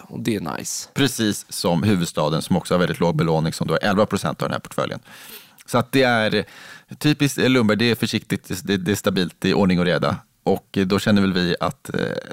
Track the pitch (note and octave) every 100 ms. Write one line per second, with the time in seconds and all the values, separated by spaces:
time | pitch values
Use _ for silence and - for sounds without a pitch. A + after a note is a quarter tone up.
0 | - - A2+ G2+ E2 A#1 - - - -
1 | C#3 - G#2+ G2 - - G2 E2+ G#2+ F#2+
2 | E2 - D2+ D#2 - F2+ - F2+ E2+ E2
3 | E2+ D#2 E2 D#2+ D#2+ - D#2+ D#2+ G#2 G2
4 | G#2 G2+ D#2 C#2+ C#2 - - - - -
5 | - - - - - _ - B2 A#2 C3+
6 | B2+ A#2 G#2+ G#2 - - - - - -
7 | D3+ D3 C#3+ - B2+ C3 G#2+ G#2 A#2+ A2
8 | A2+ A2 - F#2+ - F#2+ - G2+ F#2 G2
9 | G#2 F#2+ E2+ - F#2+ - F#2+ F2 F2 D#2+
10 | C#2+ - - _ - F#2+ _ G2 F#2+ G2
11 | A2+ G#2 F#2+ F2+ F2 - - - - -
12 | G1+ - -